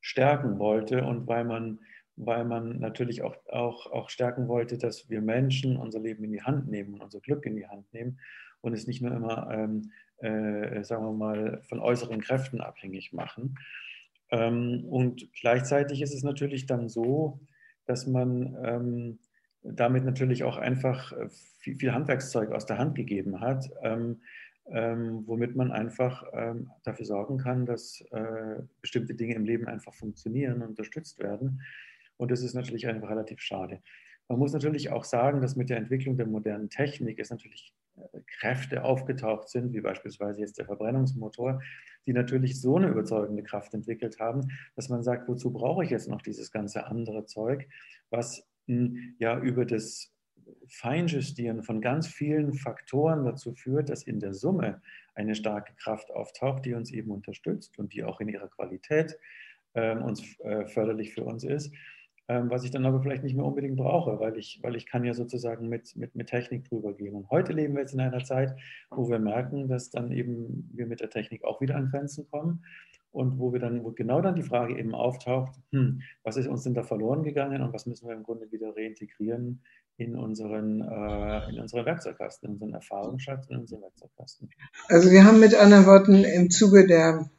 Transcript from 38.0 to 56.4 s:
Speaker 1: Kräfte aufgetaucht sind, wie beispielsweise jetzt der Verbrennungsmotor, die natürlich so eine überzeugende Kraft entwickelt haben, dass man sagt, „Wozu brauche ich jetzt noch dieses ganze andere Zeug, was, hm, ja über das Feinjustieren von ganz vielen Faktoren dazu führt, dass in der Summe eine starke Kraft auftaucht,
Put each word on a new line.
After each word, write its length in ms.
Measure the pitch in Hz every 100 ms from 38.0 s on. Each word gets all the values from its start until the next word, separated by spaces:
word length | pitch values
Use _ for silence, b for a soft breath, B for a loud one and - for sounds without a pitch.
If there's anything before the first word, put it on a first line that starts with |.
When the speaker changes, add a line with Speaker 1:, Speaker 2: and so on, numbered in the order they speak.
| - - - -
Speaker 1:
Kräfte 460 | 107 131 - 127
aufgetaucht 640 | 120 131 131 131 110 104 -
sind, 240 | 123 120
wie 80 | 110
beispielsweise 600 | 101 95 101 - 101 104
jetzt 180 | 101 -
der 80 | 95
Verbrennungsmotor, 920 | 101 110 131 131 131 110 - 123 131 b b b b -
die 60 |
natürlich 480 | 123 123 131 131 -
so 160 | 127 156
eine 120 | 190
überzeugende 540 | 110 104 110 104 104
Kraft 320 | 104 104 -
entwickelt 460 | 110 107 113 117 -
haben, 220 | 110 123 131 135 B -
dass 120 | 127
man 140 | 123
sagt, 260 | 117 120 -
„Wozu 240 | 123 127
brauche 300 | 107 120 180
ich 80 | 170
jetzt 180 | 117 101
noch 140 | 104
dieses 300 | - 107 110
ganze 340 | 107 104 107 -
andere 400 | 113 110 107 104
Zeug, 400 | - 110 135 - b b b _
was, 360 | 117 120 - _ _ -
hm, 480 | 120 123 - - -
ja 200 | 113 123
über 240 | 131 123
das 480 | 120 113 107 - - _ _ _ - - -
Feinjustieren 960 | - 117 151 170 143 131 - 120 113
von 180 | 110 110
ganz 260 | 120 143 165
vielen 480 | - 147 151 147
Faktoren 720 | 135 135 110 - 135 156 156
dazu 280 | 127 135 -
führt, 360 | 107 - 139 135
dass 140 | -
in 180 | - 107
der 120 | 101
Summe 480 | 95 139 190 117 - b b b
eine 200 | - 107
starke 400 | 107 107 104 101
Kraft 360 | - - 107 -
auftaucht, 540 | - 110 -